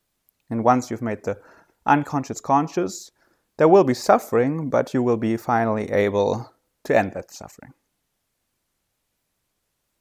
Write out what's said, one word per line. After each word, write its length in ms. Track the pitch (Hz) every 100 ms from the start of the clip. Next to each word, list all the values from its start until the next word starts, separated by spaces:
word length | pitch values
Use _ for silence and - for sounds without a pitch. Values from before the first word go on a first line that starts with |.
| _ _ _ _ -
And 140 | 113
once 280 | 117 123 -
you've 100 | 113
made 220 | 117 104
the 160 | - - - - _ _
unconscious 540 | 139 147 143 143 131 -
conscious, 720 | - 139 156 175 190 - - _ _ _ _ -
there 100 | 156
will 160 | 196
be 100 | 131
suffering, 760 | 123 - 226 - 117 131 160 139
but 240 | 120 123
you 100 | 131
will 140 | 123 117
be 200 | 110 113
finally 540 | 123 117 113 107 101
able 600 | 101 101 101 98 110 - _ _ _
to 120 | - 120
end 160 | 98
that 180 | 92 -
suffering. 420 | - - - - - _ _ _ _ _ _ _ _ _ _ _ _ _ _ _ _ _ _ _ _ _ _